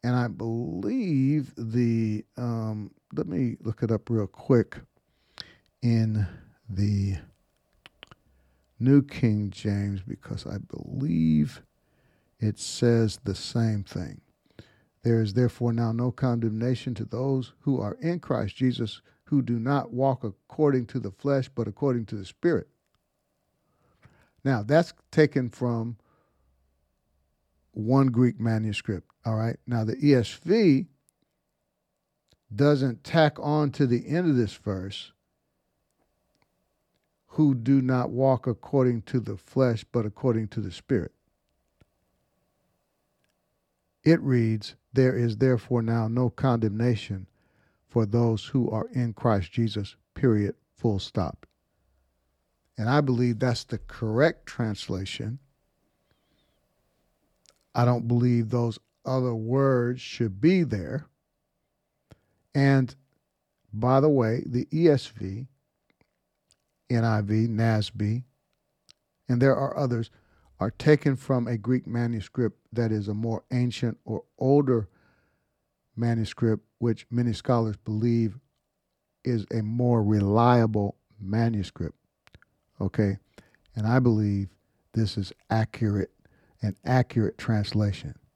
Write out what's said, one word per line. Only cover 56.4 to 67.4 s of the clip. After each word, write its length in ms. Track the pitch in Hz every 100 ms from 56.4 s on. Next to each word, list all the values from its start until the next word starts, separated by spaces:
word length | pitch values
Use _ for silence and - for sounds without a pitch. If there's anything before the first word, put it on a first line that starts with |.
| _ _ _ _ _ _ _ _ _ _ _ _ _
I 120 | - 120
don't 200 | 123 117
believe 440 | 120 123 120 113
those 280 | 120 117 110 _ _ -
other 280 | 131 127
words 640 | 113 110 131 139 127 120 127
should 400 | - - 117 95
be 220 | 143 190
there. 440 | 151 107 78 139 - _ _ _ _ _ _ _ _ _ _ - _ _ _
And 400 | 143 139 135 127 - _ _ _ _ _ _ _
by 280 | 107 123 135
the 100 | 151
way, 320 | 139 110 120
the 240 | - 120 -
E 180 | 156 170
S 180 | 143 -
V, 400 | 110 101 98 131 _ _ _ _ _ _ _ _ _ _ _ _ _ _
N 140 | 120
I 180 | 113 107
V, 240 | 101 110